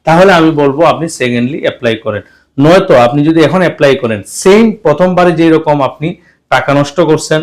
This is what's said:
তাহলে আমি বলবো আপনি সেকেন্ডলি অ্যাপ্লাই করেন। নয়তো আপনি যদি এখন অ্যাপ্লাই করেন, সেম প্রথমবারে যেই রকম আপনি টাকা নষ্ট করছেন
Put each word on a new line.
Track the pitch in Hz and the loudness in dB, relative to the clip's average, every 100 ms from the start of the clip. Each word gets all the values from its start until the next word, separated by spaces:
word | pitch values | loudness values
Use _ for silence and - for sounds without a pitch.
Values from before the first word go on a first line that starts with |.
| 156 | 0
তাহলে | 165 196 | 2 4
আমি | 175 160 | 4 2
বলবো | 147 139 139 | 0 -2 0
আপনি | 160 - 160 | 0 0 -6
সেকেন্ডলি | - 127 120 123 156 | -6 -4 -2 -4 -4
অ্যাপ্লাই | - - 120 110 | -8 -4 -4 -4
করেন। | 110 104 - _ _ - | -6 -8 -10 _ _ 0
নয়তো | 147 185 185 135 123 | 2 4 4 2 2
আপনি | 147 147 | 0 0
যদি | 160 | 2
এখন | 147 185 165 | 0 0 -2
অ্যাপ্লাই | - 143 135 | 0 0 0
করেন, | 117 104 - | -2 -6 -10
সেম | - 190 208 226 220 | -4 2 2 2 0
প্রথমবারে | 160 151 180 175 180 | -2 0 0 2 0
যেই | 165 165 | 2 2
রকম | 156 156 147 131 | 2 0 -2 -2
আপনি | - 156 190 _ _ - | -4 -10 -10 _ _ -4
টাকা | 127 143 | -4 0
নষ্ট | 143 143 - | -2 -2 -2
করছেন | 156 151 - 156 | 0 0 -2 -4